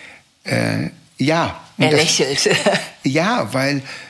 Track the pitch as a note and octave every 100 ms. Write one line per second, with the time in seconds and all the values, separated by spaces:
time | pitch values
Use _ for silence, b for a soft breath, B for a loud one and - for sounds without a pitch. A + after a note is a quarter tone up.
0 | B B B _ - A#1 A1+ A1 E3 -
1 | - - C3+ E3 A#2+ - - - D#3 D3
2 | D#3+ - C#3+ - - - G#3 - - -
3 | C#3 D3 F#3+ A#3+ G#2 C3 C3+ C#3+ C3 B